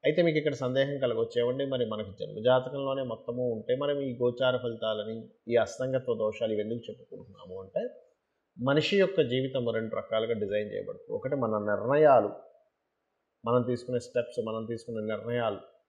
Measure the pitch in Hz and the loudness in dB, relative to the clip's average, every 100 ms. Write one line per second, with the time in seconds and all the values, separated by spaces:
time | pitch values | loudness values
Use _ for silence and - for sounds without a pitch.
0 | 143 156 170 156 147 135 127 127 135 143 | 2 4 4 4 0 -2 -2 2 0 2
1 | 131 113 117 120 120 131 139 131 113 107 | 0 0 0 2 0 0 -2 -2 -2 -2
2 | 101 95 104 104 113 127 131 143 139 135 | -6 -8 -10 0 4 4 2 -6 -4 -4
3 | 131 113 - 120 123 113 104 127 143 143 | -4 -6 -6 -4 -2 -4 -2 -2 0 -2
4 | 139 120 123 120 127 127 123 110 110 107 | -2 0 0 2 2 2 -2 -4 -2 -2
5 | 104 113 - _ - 117 110 - 131 131 | -4 -8 -12 _ 0 2 2 -2 -2 -2
6 | 127 113 107 - 113 107 107 120 - 110 | 0 0 0 0 -2 -2 -2 -4 -8 -16
7 | - 101 95 98 92 92 95 - 240 - | -16 -18 -18 -20 -14 -14 -6 -4 -4 -8
8 | - _ _ _ _ - 123 143 151 202 | -20 _ _ _ _ -6 0 2 2 4
9 | 190 190 135 123 131 131 120 113 113 110 | 2 4 2 2 0 -2 -2 -2 -2 -4
10 | - 110 113 113 101 104 104 101 98 - | -2 0 0 0 0 -2 -2 -6 -8 -10
11 | - 110 131 139 120 107 104 101 107 143 | -8 -6 -4 -2 0 0 0 -2 2 6
12 | 151 127 104 - - - _ _ _ _ | 8 8 6 -2 -16 -20 _ _ _ _
13 | _ _ _ _ 117 123 120 120 123 123 | _ _ _ _ 0 2 2 -2 -2 -4
14 | - 123 117 - 110 110 110 117 - 113 | -2 -2 -2 -4 -4 -4 -4 -8 -6 -6
15 | 107 107 110 120 113 101 - _ | -4 -4 -2 -2 0 -2 -10 _